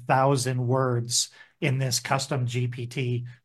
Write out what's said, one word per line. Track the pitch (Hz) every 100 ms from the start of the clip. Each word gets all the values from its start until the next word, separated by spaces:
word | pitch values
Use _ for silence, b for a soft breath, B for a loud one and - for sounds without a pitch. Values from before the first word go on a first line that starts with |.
| -
thousand | 131 139 139 123 127
words | 123 131 127 120 120 120 - b b _
in | 143 131
this | 131 120
custom | - 135 - 139 123
G | 123 123
P | 131 120
T | 139 123 120 120 B